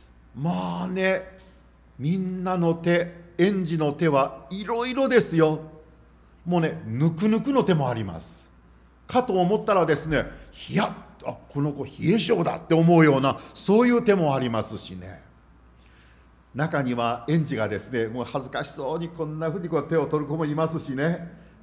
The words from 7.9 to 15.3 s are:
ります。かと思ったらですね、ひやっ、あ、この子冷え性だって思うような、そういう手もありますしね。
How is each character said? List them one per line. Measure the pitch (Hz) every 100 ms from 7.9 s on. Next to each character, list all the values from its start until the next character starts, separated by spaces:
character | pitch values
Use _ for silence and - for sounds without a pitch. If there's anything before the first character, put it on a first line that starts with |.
り | 113
ま | 95 82
す。 | - - - _ - _ _ _ -
か | 247
と | 247
思 | 185 180 214
っ | 214
た |
ら | 190 156
で | 147
す | 156
ね、 | 139 - - -
ひ | - - 151
や | -
っ、 | - - - 120
あ、 | 120 -
こ | 143
の | 147
子 | 139
冷 | 131 -
え | - 220
性 | - 202
だ | - -
っ |
て | - 165
思 | 165 170
う |
よ | 156 135
う |
な、 | 135 - -
そ | - - 214
う | 247
い |
う | 240
手 | 233
も | 196 156 135
あ |
り | 123
ま | 113
す | 101 107
し | -
ね。 | 92 92 - -